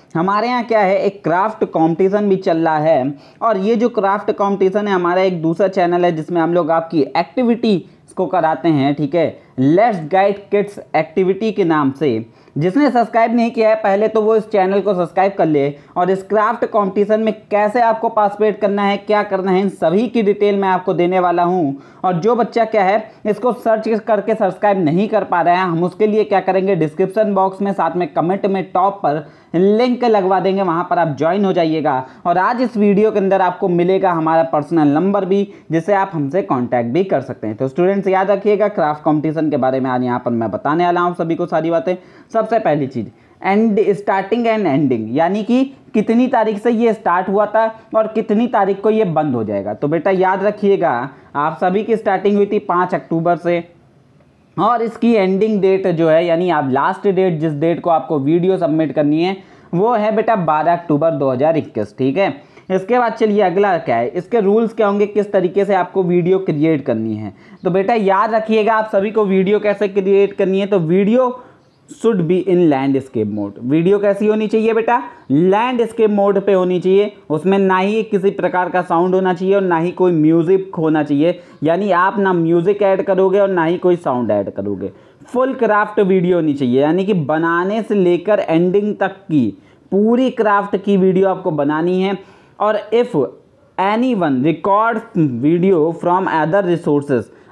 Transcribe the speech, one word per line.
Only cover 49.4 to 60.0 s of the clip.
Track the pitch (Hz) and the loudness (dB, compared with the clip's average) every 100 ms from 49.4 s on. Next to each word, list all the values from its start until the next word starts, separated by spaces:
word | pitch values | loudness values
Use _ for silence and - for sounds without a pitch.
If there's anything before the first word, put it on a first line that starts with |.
जाएगा। | 107 101 98 | -2 -4 -4
तो | 110 147 | -4 -2
बेटा, | 165 151 | -2 0
याद | 185 185 190 | 0 0 0
रखिएगा, | 196 202 202 196 165 123 135 - - 143 | -2 0 0 2 2 -2 -4 -12 -12 -4
आप | 151 160 | -4 -2
सभी | 185 190 | -2 -2
की | 208 220 | -2 -2
स्टार्टिंग | - 190 202 202 | 0 0 0 0
हुई | 202 | 0
थी | 208 | -2
पाँच | 208 180 180 175 | -2 -2 0 -4
अक्टूबर | - 165 165 170 | -4 -2 0 0
से | 170 175 170 _ _ _ _ _ _ _ _ - | 0 -4 -4 _ _ _ _ _ _ _ _ -2
और | 196 240 | 0 0
इसकी | 226 226 233 | -2 -2 2
एंडिंग | 226 190 190 220 214 | 2 2 0 0 2
डेट | 190 190 190 | 2 2 0
जो | 165 165 | 0 2
है, | 156 175 | 2 2
यानी | 165 180 | 0 0
आप | 156 139 | 0 0
लास्ट | 127 156 185 208 | 0 0 -2 -2
डेट, | 185 185 160 | 0 0 0
जिस | 160 | -2
डेट | 147 160 165 | 0 -2 0
को | 175 | 0
आपको | 160 - 156 | 0 0 -2
वीडियो | 135 170 175 190 | 0 2 2 0
सबमिट | 165 156 156 | 0 0 0
करनी | 131 147 151 | 0 0 2
है, | 175 190 - - - | 0 -4 -12 -20 -6
वो | 170 214 | -2 0
है | 240 | 0